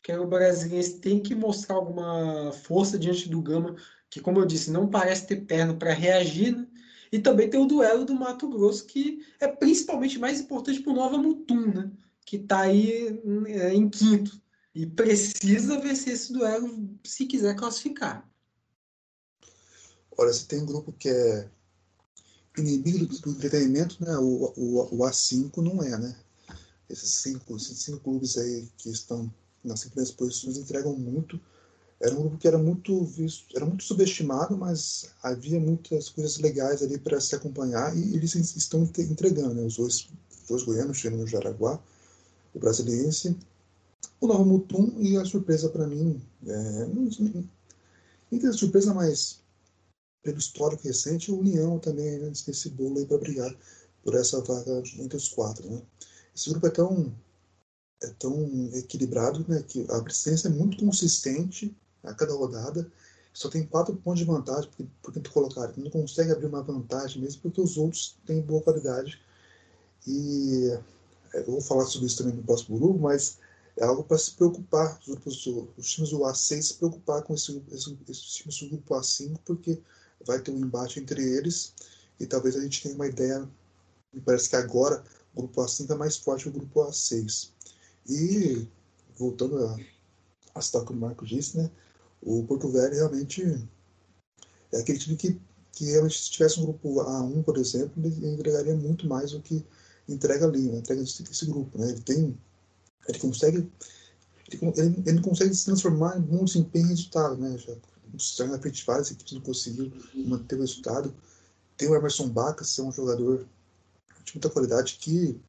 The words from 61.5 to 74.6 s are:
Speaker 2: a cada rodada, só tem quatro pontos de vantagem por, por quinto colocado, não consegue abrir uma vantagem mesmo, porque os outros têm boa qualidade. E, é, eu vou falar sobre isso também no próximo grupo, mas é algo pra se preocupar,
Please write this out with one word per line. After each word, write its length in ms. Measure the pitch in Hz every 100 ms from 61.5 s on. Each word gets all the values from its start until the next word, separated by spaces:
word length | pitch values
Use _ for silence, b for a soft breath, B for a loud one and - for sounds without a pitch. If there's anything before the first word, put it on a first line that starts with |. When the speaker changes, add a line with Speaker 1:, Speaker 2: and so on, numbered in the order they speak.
| - 208 - _ _
Speaker 2:
a 100 | -
cada 220 | 110 151
rodada, 560 | 143 127 117 127 160 170 b b b b
só 160 | - 147
tem 160 | 160
quatro 300 | 156 160 175 190
pontos 220 | 175 175
de 60 |
vantagem 440 | 170 151 131 139 - -
por, 100 | 127 _
por 100 | -
quinto 180 | - -
colocado, 440 | 151 135 127 117 -
não 120 | 143
consegue 420 | 160 151 - 165
abrir 140 | 147 151
uma 160 | 143
vantagem 600 | 135 135 113 131 135 131
mesmo, 180 | 135 -
porque 180 | 170 175
os 160 | 180 151
outros 400 | 156 - - - -
têm 140 | 160
boa 220 | 151 156
qualidade. 580 | 160 156 135 127 139 - b b b b b b b _ -
E, 640 | 139 143 143 135 131 127 - b b _ _ _
é, 60 | -
eu 120 | -
vou 80 | 131
falar 260 | 135 131 127
sobre 200 | 127 123
isso 120 | -
também 160 | 127
no 80 | 117
próximo 360 | 113 117 - 110
grupo, 200 | 165 190
mas 400 | 147 143 - b b b b -
é 80 |
algo 180 | 117 135
pra 140 | 151 160
se 140 | -
preocupar, 680 | - 175 175